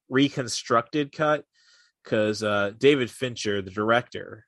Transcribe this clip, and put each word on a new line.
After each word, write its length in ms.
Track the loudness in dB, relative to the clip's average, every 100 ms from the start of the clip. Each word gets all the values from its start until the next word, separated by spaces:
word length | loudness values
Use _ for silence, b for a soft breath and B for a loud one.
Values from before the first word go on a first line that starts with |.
| -4
reconstructed 1040 | 2 2 0 -6 -6 0 0 0 -4 -4
cut, 320 | -2 0 -2 -4 b b b b _
'cause, 380 | -4 0 0 0
uh, 300 | -2 0 -2 4
David 340 | 4 6 2
Fincher, 520 | -4 -8 -6 -4 -4
the 80 | -4
director, 760 | -4 0 0 0 -12 -14 -18